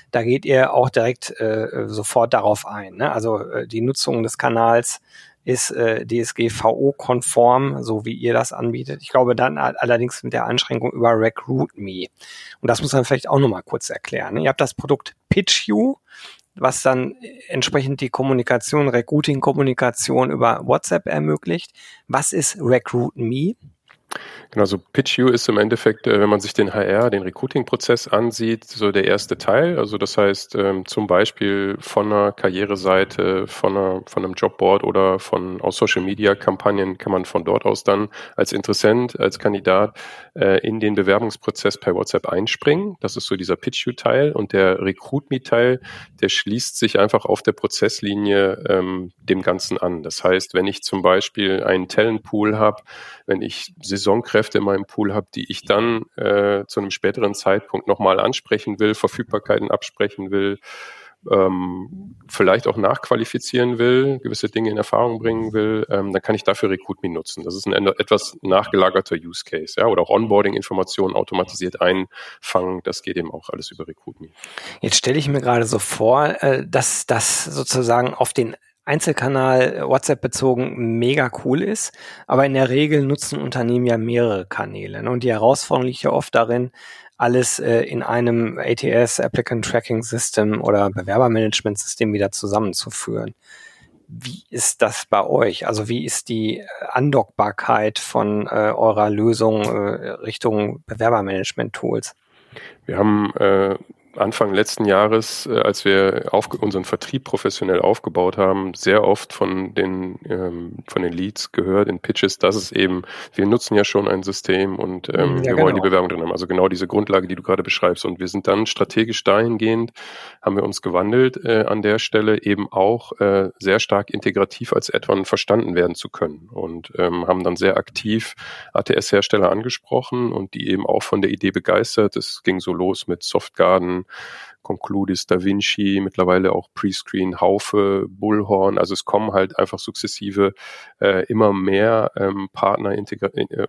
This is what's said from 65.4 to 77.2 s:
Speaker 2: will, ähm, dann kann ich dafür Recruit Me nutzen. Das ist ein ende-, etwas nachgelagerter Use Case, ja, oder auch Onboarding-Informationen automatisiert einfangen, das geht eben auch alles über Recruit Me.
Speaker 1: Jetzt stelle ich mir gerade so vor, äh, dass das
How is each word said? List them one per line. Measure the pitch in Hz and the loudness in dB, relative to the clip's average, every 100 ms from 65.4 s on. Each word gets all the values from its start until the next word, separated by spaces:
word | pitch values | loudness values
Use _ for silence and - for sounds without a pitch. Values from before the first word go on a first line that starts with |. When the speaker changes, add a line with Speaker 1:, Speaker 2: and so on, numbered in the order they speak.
| 113 | -2
Speaker 2:
will, | 107 107 107 - | 0 0 0 -2
ähm, | 101 98 | -2 -2
dann | 95 | -2
kann | - | 0
ich | 110 | 0
dafür | - 98 101 | 0 0 0
Recruit | 95 - 98 | -2 -4 -8
Me | 95 | -6
nutzen. | 80 - - | -6 -8 -10
Das | 85 | -10
ist | 92 98 | -8 -2
ein | |
ende-, | 98 98 - | 0 2 0
etwas | - 104 - - | 2 0 0 -8
nachgelagerter | 98 95 104 101 92 90 - 85 | 2 2 4 4 4 2 -2 -6
Use | 85 85 - | -6 -14 -8
Case, | 80 78 - | -8 -6 0
ja, | 113 | 2
oder | 92 | 2
auch | 85 | 2
Onboarding-Informationen | 104 113 101 101 104 - 95 92 - 92 - | 2 4 2 2 -2 -4 -4 -2 -2 0 0
automatisiert | - 95 92 - 90 - | -2 -2 -4 -4 -8 0
einfangen, | 90 92 92 - - - - 92 92 92 | 2 2 -2 -10 -18 -16 -4 -2 -2 -4
das | 98 92 | -6 -8
geht | - 87 | -6 -6
eben | 85 | -6
auch | 80 - | -10 -12
alles | - - | -12 -12
über | - 80 | -14 -16
Recruit | - - - | -16 -18 -18
Me. | 80 _ - - - - | -20 _ -18 -16 -14 -6
Speaker 1:
Jetzt | 110 - | 0 0
stelle | - 143 | 2 0
ich | 143 | 0
mir | 143 | 0
gerade | 123 120 | 2 2
so | 113 117 | 2 0
vor, | - - 113 131 147 - | -2 2 4 4 2 0
äh, | 147 131 139 | 0 0 0
dass | 135 127 - - | 0 0 -2 -2
das | 117 | 0